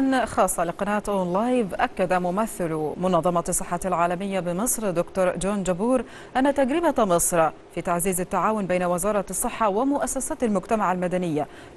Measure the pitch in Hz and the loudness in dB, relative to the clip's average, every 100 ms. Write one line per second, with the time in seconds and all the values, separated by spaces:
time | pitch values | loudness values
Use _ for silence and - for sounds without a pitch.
0 | 269 254 220 - 185 - 170 - 202 208 | 2 2 0 2 2 2 -2 -2 -2 -2
1 | 208 196 180 185 240 254 196 - 254 - | 0 -2 0 0 2 0 0 0 -2 0
2 | 180 185 180 190 220 - 170 160 151 - | 0 2 0 -2 -2 -4 -4 -2 -4 -2
3 | 185 170 175 170 170 175 190 175 190 170 | 2 2 4 2 0 -4 -4 -4 -2 0
4 | 175 175 196 190 175 175 240 - 214 165 | 0 0 -4 -4 -2 -2 -2 -2 -2 0
5 | 170 196 180 175 190 208 180 175 226 254 | -2 0 0 0 -2 -2 -2 0 2 0
6 | - - - 254 277 277 254 320 330 269 | -2 -12 -6 0 2 4 2 2 2 2
7 | 208 170 - 170 156 - - 170 180 175 | 4 4 4 4 2 0 -12 -6 -2 0
8 | 190 180 180 190 190 220 180 180 175 175 | 0 -2 -2 0 0 0 0 0 0 0
9 | 196 208 185 185 240 - 220 196 269 285 | 0 0 -2 -4 -4 0 0 2 2 0
10 | 254 269 - 311 240 196 - 220 185 185 | -2 -4 -4 -2 0 0 0 0 0 0
11 | 180 180 180 147 143 - - | 0 0 0 -2 -4 -10 -20